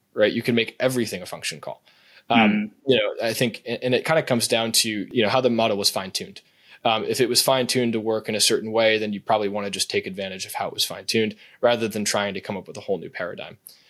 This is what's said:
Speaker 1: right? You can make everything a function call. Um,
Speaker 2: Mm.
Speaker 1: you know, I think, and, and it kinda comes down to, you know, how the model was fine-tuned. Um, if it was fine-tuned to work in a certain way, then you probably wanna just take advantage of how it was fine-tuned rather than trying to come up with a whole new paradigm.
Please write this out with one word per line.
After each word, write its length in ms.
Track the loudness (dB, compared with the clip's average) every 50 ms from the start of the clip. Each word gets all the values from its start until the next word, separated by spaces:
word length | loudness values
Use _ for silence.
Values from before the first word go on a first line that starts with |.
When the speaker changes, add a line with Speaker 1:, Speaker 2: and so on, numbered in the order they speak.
| _ _ _
Speaker 1:
right? 180 | 2 2 2 2
You 100 | 0 0
can 120 | 2 2
make 220 | 2 0 -2 -2 -2
everything 440 | 0 0 2 0 -2 -2 -4 -8 -10
a 40 |
function 340 | -12 -12 -8 -8 -8 -8 -8
call. 220 | -10 -12 -12 -12 _ _ _ _ _ _ -20 -20 _ 2
Um, 220 | 4 4 6 6
Speaker 2:
Mm. 200 | 4 2 -2 -4 -8 _ _ 2
Speaker 1:
you 80 | 2
know, 180 | 2 2 0 -2 -2 -2
I 100 | -2 0
think, 300 | 2 0 0 0 -4 -8
and, 120 | -8 -6 -4 0
and 120 | 0 0
it 100 | 2 2
kinda 180 | 2 2 2 2
comes 260 | 2 0 0 2 2
down 240 | 0 0 0 0 0
to, 160 | 0 0 0
you 340 | -2 -4 -6 -2 0 2 2
know, 60 | 4
how 120 | 4 4
the 100 | 4 4
model 260 | 4 4 2 2 2
was 140 | 0 0 0
fine-tuned. 500 | -2 -2 -4 -6 -6 -8 -8 -8 -12 -18 -20 _ _ _ _ -20 -20 -4 0
Um, 200 | 0 0 2 0
if 160 | -2 2 2
it 80 | 2 4
was 140 | 4 2 4
fine-tuned 500 | 4 4 2 2 0 0 0 0 0 0
to 60 | 0
work 280 | 0 0 -2 -2 -2 -4
in 60 | -2
a 60 | 0
certain 320 | 2 2 2 0 0 0 2
way, 260 | 4 4 4 4 2
then 140 | 0 -2 -4
you 80 | -6
probably 280 | 0 0 2 2 2 0
wanna 220 | -2 -4 -4 -4
just 200 | -4 -4 -4 -2
take 160 | -2 -4 -4
advantage 400 | -4 -6 -8 -8 -8 -8 -10 -10
of 80 | -10 -6
how 140 | -6 -6 -6
it 60 | -4
was 100 | -4 -4
fine-tuned 500 | -4 -4 -6 -6 -2 0 0 0 0 -2 -8 -16 -20 -6 _
rather 280 | 2 2 2 2 0 -2
than 160 | -2 -2 -2
trying 300 | -2 0 0 -2 -2 -4
to 60 | -6
come 160 | -8 -8 -8
up 120 | -8 -10 -12
with 80 | -14
a 40 | -12
whole 180 | -4 -4 -4 -4
new 120 | -4 -8
paradigm. 480 | -10 -8 -8 -8 -8 -10 -12 -14 -16 -20 _ -20 -20 _ _ _